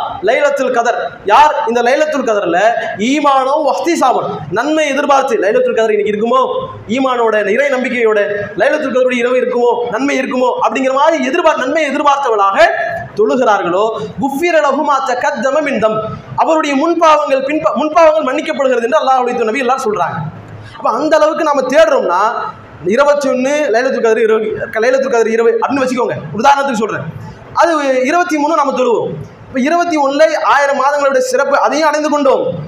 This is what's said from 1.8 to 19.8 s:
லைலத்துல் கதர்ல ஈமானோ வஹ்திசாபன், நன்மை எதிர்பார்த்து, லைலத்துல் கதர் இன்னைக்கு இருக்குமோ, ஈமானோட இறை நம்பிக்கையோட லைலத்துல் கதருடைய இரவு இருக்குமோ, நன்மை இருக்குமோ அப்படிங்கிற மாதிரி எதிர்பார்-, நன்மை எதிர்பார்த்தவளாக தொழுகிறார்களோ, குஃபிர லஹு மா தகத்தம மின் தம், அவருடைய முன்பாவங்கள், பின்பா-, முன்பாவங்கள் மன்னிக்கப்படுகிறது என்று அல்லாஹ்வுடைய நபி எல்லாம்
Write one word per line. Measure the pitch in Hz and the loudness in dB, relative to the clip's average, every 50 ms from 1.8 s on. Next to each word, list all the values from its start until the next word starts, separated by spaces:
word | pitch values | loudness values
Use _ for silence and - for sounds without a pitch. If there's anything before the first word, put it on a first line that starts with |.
லைலத்துல் | 233 240 269 302 311 302 302 277 226 | 0 2 2 2 0 0 -2 -2 -2
கதர்ல | 226 214 202 185 170 165 180 202 226 233 - - - - 180 | 0 -2 0 0 0 0 2 2 2 0 0 -4 -6 -6 -4
ஈமானோ | 208 247 277 302 285 285 269 269 262 262 285 311 311 262 | -2 0 0 0 2 2 2 2 2 0 0 0 0 0
வஹ்திசாபன், | - - - 330 330 - 294 254 220 190 175 - - - - - | -2 -2 0 -2 0 2 2 2 2 0 -2 -4 -6 -8 -8 -6
நன்மை | 175 214 254 302 311 311 311 285 | -4 -2 -2 0 0 0 0 0
எதிர்பார்த்து, | 269 277 294 294 277 269 262 254 233 | 0 0 2 2 2 2 2 0 0
லைலத்துல் | 202 - 202 233 254 254 247 220 | 0 0 2 2 2 0 0 0
கதர் | 226 226 226 | 0 0 2
இன்னைக்கு | 214 202 202 214 | 2 0 0 0
இருக்குமோ, | 208 208 226 233 254 254 254 254 254 262 254 - - - - 190 | -2 -2 0 0 2 2 0 0 -2 -6 -8 -10 -12 -12 -8 -4
ஈமானோட | 214 269 262 262 247 240 233 220 214 214 202 | -2 -2 0 0 0 0 0 0 0 0 0
இறை | 190 208 247 285 285 | 0 0 0 0 0
நம்பிக்கையோட | 254 254 247 247 - 247 233 220 214 208 202 202 208 202 202 196 - | 0 -2 -2 -2 -2 0 0 2 2 0 0 -2 -4 -6 -8 -6 -2
லைலத்துல் | 175 214 285 302 302 262 269 | 0 0 0 0 0 -2 -2
கதருடைய | 226 254 254 254 247 | 0 0 0 0 0
இரவு | 240 233 247 254 | 0 0 0 0
இருக்குமோ, | 254 247 254 247 240 240 240 226 247 240 202 | 0 0 0 -2 0 0 0 0 0 -2 -4
நன்மை | 180 233 269 285 277 269 | -4 -2 -2 -2 -2 -2
இருக்குமோ | 262 220 - 254 254 247 - 254 | -2 -2 -2 0 0 0 0 0
அப்படிங்கிற | - - 226 269 262 262 | -2 -2 0 0 -2 0
மாதிரி | 262 277 294 320 330 302 254 | 2 2 2 2 2 0 0
எதிர்பார்-, | 254 311 349 339 320 294 | -2 0 2 2 2 2
நன்மை | 269 254 262 294 330 311 | 0 -2 -2 -2 -2 -2
எதிர்பார்த்தவளாக | 277 262 294 302 285 277 277 277 254 220 208 196 196 185 180 226 - - - 170 - 170 165 127 - - | -2 -2 0 0 2 2 2 0 0 0 2 2 2 4 4 4 2 2 0 -4 -6 -6 -8 -10 -6 -2
தொழுகிறார்களோ, | 202 214 247 277 254 254 220 202 196 190 175 165 190 214 226 - - - - - - | 0 0 2 2 2 2 2 2 2 0 0 0 0 0 0 -2 -4 -8 -10 -6 -4
குஃபிர | 233 277 285 277 339 349 330 311 | -4 -4 -2 -2 0 0 2 2
லஹு | 294 277 269 285 | 2 0 0 0
மா | 302 285 277 269 269 254 | 0 0 0 0 0 -2
தகத்தம | 247 - - 285 285 226 226 269 269 311 | -2 -2 -2 -4 -2 -2 -2 -2 0 0
மின் | 302 277 247 214 | 0 -2 -2 0
தம், | 214 214 214 214 214 220 - - - - - | 0 0 -2 -2 -6 -8 -10 -12 -14 -8 -4
அவருடைய | - - 277 320 311 311 294 277 | -2 0 2 0 0 0 0 0
முன்பாவங்கள், | 269 302 330 339 330 339 311 302 302 294 277 269 269 | 0 0 0 0 2 4 4 4 4 2 2 0 0
பின்பா-, | 269 277 302 311 311 294 - | 0 0 -2 -2 -2 -2 -2
முன்பாவங்கள் | 214 302 302 302 349 330 311 311 320 285 | -2 -2 0 4 4 4 6 4 2 0
மன்னிக்கப்படுகிறது | 254 269 302 - 311 311 - 277 254 247 240 | -2 -2 -2 -4 -4 -2 0 0 0 0 0
என்று | 233 233 226 - | 0 0 0 0
அல்லாஹ்வுடைய | - 262 262 254 247 240 233 233 233 | 2 2 2 2 0 0 -2 -2 -2
நபி | 214 214 277 | -2 -2 -2
எல்லாம் | 262 240 262 254 | 0 0 -2 -2